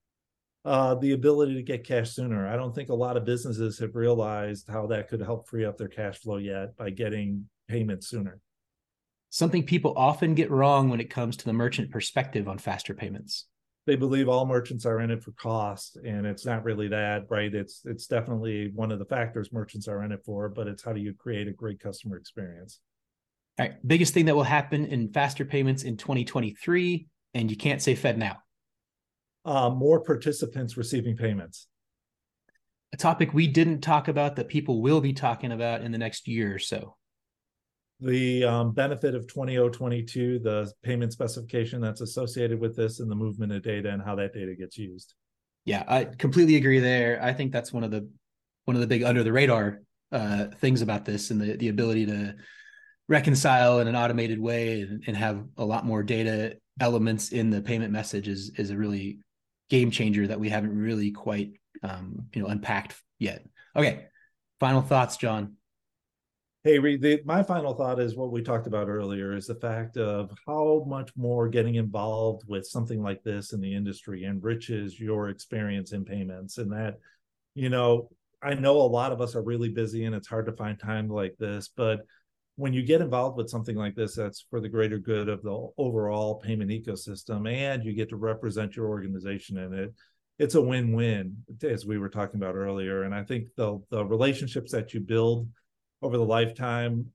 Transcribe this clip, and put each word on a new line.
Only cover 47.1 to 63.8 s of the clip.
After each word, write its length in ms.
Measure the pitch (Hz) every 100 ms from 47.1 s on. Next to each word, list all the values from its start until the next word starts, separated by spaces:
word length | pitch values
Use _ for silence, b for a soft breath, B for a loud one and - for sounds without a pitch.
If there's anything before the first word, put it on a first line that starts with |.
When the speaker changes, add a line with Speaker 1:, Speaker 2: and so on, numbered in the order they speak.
| 117
Speaker 2:
I 120 | 123
think 180 | 131 135
that's 220 | 127 -
one 100 | 123
of 60 | 113
the, 180 | 104 104 - _ _ _ _ -
one 100 | 123
of 60 |
the 60 | 117
big 140 | 120
under 220 | 120 120
the 100 | 113
radar, 480 | 123 139 113 104 104 - _ _
uh, 360 | 127 104 101 104 -
things 260 | 131 123
about 200 | 110 104
this, 280 | - 104 -
and 100 | 107
the, 160 | 104 107
the 120 | 117
ability 360 | 104 117 110 107
to 280 | 104 101 B B B B B B B -
reconcile 720 | 151 147 135 139 127 123 123
in 80 | 117
an 80 | 120
automated 440 | 120 117 113 110
way 420 | 113 117 117 110
and, 220 | 98 107 -
and 100 | 104
have 260 | 110 101 107 -
a 80 | 107
lot 200 | 113 120
more 180 | 110
data 540 | 104 113 113 107 110 - _ -
elements 500 | 120 120 110 110 -
in 200 | 120 113
the 120 | 101
payment 300 | 104 113 110
message 360 | 107 107 104 101
is, 240 | 98 95 -
is 120 | 101
a 80 | 101
really 420 | 107 101 98 104 _ _ _ _ -
game 220 | 131 120
changer 360 | 110 107 104 101
that 120 | 107
we 100 | 107
haven't 260 | 107 107 104
really 360 | 110 110 101
quite, 400 | 101 - 104 104 - _ -
um, 420 | 95 92 92 - -
you 80 | 117
know, 60 | 101
unpacked 480 | 104 - 101 101 - _ -
yet. 260 | 101 - - b b
Okay, 300 | -